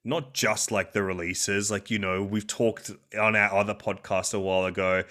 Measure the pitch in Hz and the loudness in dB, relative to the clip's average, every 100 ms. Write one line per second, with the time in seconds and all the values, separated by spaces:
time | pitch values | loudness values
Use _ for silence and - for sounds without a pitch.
0 | 113 165 135 - 110 107 - 104 92 104 | -4 -4 -4 -2 0 0 0 0 0 0
1 | 95 90 87 92 - 101 104 101 - 110 | 0 -2 -4 -4 0 0 0 -2 -2 -2
2 | 95 92 98 104 104 - 117 110 - 98 | 0 -2 0 -2 -2 0 0 0 -10 -16
3 | _ 107 107 107 101 98 104 104 107 92 | _ 0 2 4 4 4 2 -2 -4 -6
4 | - 95 - 101 95 92 92 92 92 92 | -2 -2 0 -2 2 2 2 0 2 2
5 | 92 | -2